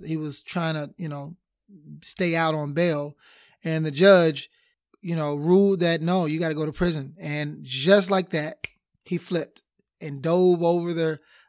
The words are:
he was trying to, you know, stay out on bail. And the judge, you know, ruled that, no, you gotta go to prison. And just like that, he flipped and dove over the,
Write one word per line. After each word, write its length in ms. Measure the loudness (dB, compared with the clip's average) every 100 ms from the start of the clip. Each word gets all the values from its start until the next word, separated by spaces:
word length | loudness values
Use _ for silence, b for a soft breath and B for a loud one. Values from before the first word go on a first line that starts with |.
| -6
he 120 | -6
was 240 | -6 -10
trying 340 | -8 -4 -4 -4
to, 160 | -8 -10
you 120 | -10
know, 260 | -8 -12 -16 _ _ _ -20 -20 -16
stay 340 | -12 -4 -2 0
out 200 | 0 -2
on 180 | -4
bail. 420 | -2 0 0 -6 -12 b b b b
And 220 | -6 -2 -2
the 60 |
judge, 580 | 4 8 8 6 0 -8 _ _ _ _ _
you 140 | -6 -4
know, 200 | -4 -2
ruled 460 | 4 4 4 2
that, 200 | 0 0
no, 240 | 0 0 0
you 140 | -2
gotta 160 | -4 -4
go 100 | -4
to 60 |
prison. 440 | -2 -2 -2 -8 -12
And 400 | -8 -6 -6 -8
just 460 | -10 -2 4 4 4
like 200 | 0 -2
that, 360 | -4 -6 -10 -16 _ _ _
he 140 | -8 -8
flipped 460 | -4 -6 -6 -14 _ _ _ _
and 200 | -14 -6
dove 420 | 0 4 4 4
over 300 | 2 0 0
the, 260 | -2 -2 -4 b b